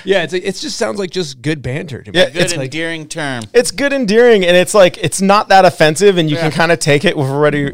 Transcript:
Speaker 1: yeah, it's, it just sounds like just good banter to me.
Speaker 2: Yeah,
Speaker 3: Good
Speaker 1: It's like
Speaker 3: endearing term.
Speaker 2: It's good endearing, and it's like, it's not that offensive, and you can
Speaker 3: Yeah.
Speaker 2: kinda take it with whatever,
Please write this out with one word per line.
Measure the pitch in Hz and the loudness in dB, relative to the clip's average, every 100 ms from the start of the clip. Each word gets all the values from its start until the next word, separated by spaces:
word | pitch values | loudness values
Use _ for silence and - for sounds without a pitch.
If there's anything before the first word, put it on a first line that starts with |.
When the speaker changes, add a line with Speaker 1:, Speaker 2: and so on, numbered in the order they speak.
| 185 | -2
Speaker 1:
yeah, | 190 | -2
it's, | 160 | -2
it | 185 | -4
just | 196 190 302 - | -6 -8 -10 -6
sounds | 220 214 | -6 -6
like | 190 | -8
just | 185 160 131 | -6 -8 -8
good | 143 160 | -6 -6
banter | 127 139 180 117 | -6 -8 -8 -12
to | - | -4
me. | 160 | 0
Speaker 2:
Yeah, | 180 | 0
Speaker 3:
Good | 156 | 0
Speaker 1:
It's | 175 170 | -4 -4
like | 135 | -8
Speaker 3:
endearing | 147 165 165 151 | -8 -8 -8 -12
term. | 165 143 123 110 - | -8 -6 -6 -2 0
Speaker 2:
It's | 196 | 0
good | 180 277 | -2 -4
endearing, | 269 226 220 240 220 175 | -2 0 4 4 4 4
and | 180 | 2
it's | 180 214 | 4 4
like, | 180 - | 4 2
it's | 151 - | -4 -2
not | 190 202 - | 2 2 4
that | 190 185 | 4 4
offensive, | - 156 156 202 180 | 4 0 2 2 2
and | 156 | 0
you | 147 | -2
can | 160 | -2
Speaker 3:
Yeah. | 156 | -2
Speaker 2:
kinda | 170 165 | 0 0
take | - 143 170 | 2 0 0
it | 160 | -2
with | 135 | -4
whatever, | 139 151 147 143 | 0 0 0 -4